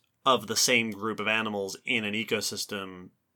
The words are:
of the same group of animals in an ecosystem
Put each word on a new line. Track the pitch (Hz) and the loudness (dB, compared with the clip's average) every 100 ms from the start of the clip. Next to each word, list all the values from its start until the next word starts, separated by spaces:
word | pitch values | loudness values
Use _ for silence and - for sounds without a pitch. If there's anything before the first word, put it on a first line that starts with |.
| _ _ | _ _
of | - 123 104 | 4 4 2
the | 110 | 2
same | - 120 113 | 4 4 2
group | 101 110 104 | -2 -4 -2
of | 104 | 0
animals | 110 110 104 98 - | 0 0 -2 -4 -6
in | - 123 | -4 -2
an | 107 | 0
ecosystem | 104 110 110 101 104 - 104 95 92 92 _ _ | -2 0 -2 -2 -4 -6 -6 -8 -12 -16 _ _